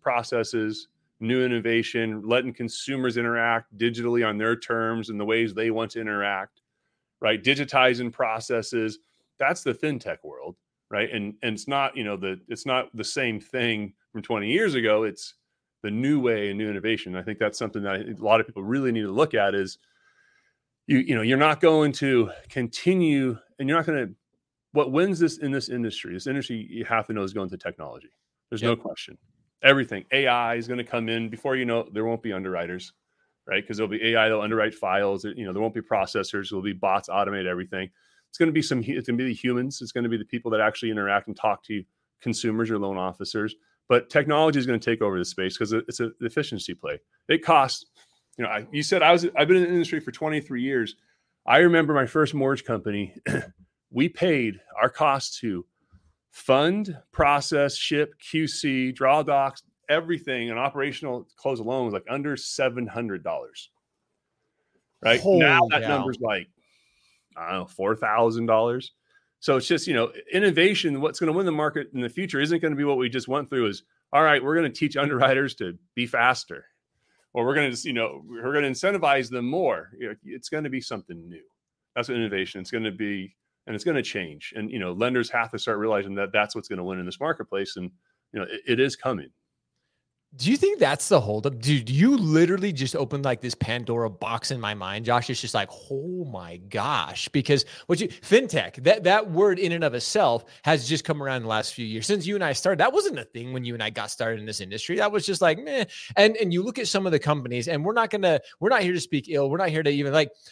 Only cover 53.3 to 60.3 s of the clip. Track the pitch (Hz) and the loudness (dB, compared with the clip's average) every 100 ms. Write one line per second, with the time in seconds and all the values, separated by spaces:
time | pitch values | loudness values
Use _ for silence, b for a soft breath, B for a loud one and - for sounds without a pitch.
53.3 | - - - _ _ _ 123 170 - 180 | -4 -6 -16 _ _ _ 0 0 0 0
54.3 | 147 113 95 _ 104 127 - 156 135 - | 2 0 -4 _ 0 2 4 2 2 -2
55.3 | - 117 90 - _ _ - _ _ _ | -8 -6 -6 -8 _ _ -20 _ _ _
56.3 | - - 135 156 202 196 143 _ - 156 | -6 2 4 4 0 -4 -10 _ 0 2
57.3 | 143 - 147 143 - - 147 147 - - | 2 2 0 0 0 -2 0 -2 -4 -6
58.3 | 160 156 - 147 131 131 127 131 147 151 | -2 -2 -2 -2 0 -2 0 4 4 4
59.3 | 139 135 - _ _ - 151 165 160 147 | 2 0 -4 _ _ 0 0 0 -4 -4